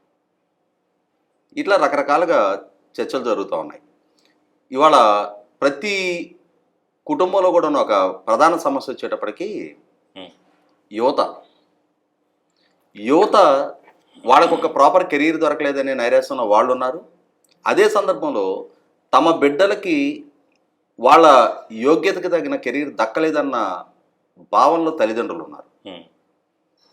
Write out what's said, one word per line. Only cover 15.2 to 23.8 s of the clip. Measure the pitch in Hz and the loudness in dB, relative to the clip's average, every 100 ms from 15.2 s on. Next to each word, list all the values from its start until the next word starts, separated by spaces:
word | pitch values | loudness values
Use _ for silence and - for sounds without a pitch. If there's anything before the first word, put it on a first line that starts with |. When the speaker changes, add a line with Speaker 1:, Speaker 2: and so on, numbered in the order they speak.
| 156 156 | 0 0
Speaker 1:
దొరకలేదనే | 156 147 143 139 135 | -2 -2 -4 -4 -4
నైరాశ్యంలో | 127 120 131 131 131 110 | -4 0 0 0 -6 2
వాళ్ళు | 104 123 | 2 2
ఉన్నారు. | 123 131 165 - _ _ _ _ _ - | -2 -4 -8 -16 _ _ _ _ _ -2
అదే | 139 214 | 2 2
సందర్భంలో | 214 190 160 151 117 95 98 - _ _ _ _ | 2 -2 -4 -6 -4 -4 -6 -12 _ _ _ _
తమ | 131 160 | 2 2
బిడ్డలకి | 156 143 143 196 196 190 151 139 147 - _ _ _ _ _ _ - | 2 0 2 0 0 -4 -2 -4 -6 -18 _ _ _ _ _ _ -2
వాళ్ళ | 120 156 160 131 110 - - | 4 6 8 6 4 -2 -14
యోగ్యతకు | 110 127 160 175 175 175 | -4 0 2 0 -4 -4
తగిన | 170 143 139 | -4 -4 -6
కెరీర్ | 131 139 143 117 | -6 -6 -8 -6
దక్కలేదన్న | 113 160 160 147 139 123 101 87 | -4 -2 -2 -2 -4 -4 -6 -8